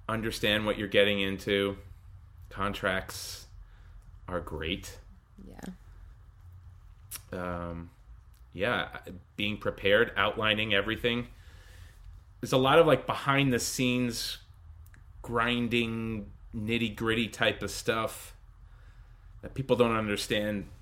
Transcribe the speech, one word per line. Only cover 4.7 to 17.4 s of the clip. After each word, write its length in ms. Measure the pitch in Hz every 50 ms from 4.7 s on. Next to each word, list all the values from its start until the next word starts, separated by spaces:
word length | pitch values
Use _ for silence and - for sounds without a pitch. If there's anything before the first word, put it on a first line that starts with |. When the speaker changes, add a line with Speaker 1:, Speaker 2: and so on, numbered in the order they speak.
| 95 - - - - - - - - - - _ - - 190
Speaker 2:
Yeah. 140 | 190 - - - 190 185 - - - - - - - - - - - - - - - - - - - - - - - - - - - - - - -
Speaker 1:
Um, 580 | 95 92 90 90 87 87 87 85 85 85 85 85 - - - - - - - - - - - - -
yeah, 340 | 87 98 117 117 95 - - - - - - 92 90 - - -
being 220 | - 104 104 104
prepared, 540 | 98 - 104 - - - 98 101 110 120 113 -
outlining 560 | 104 98 107 - 113 107 107 107 107 110 110 101
everything. 540 | 98 98 110 113 - - 120 117 120 120 - - - - - - - - - - - - - - - - - - - - - - -
There's 120 | - - 143
a 40 |
lot 220 | 131 127 135 147 165
of, 80 | 165
like, 180 | 156 139 - -
behind 460 | - 110 - - 139 139 139 139 135 123
the 60 | 117
scenes, 800 | - - - - 131 127 123 127 123 120 113 - - - - - - - - - - - - - - - - - - - - -
grinding, 1120 | - - 117 117 117 120 120 120 120 113 117 120 117 113 113 113 113 113 113 107 101 101 - - - - -
nitty 400 | 117 107 110 117 113 117 110 101
gritty 320 | - 117 113 113 113 117
type 340 | 107 - -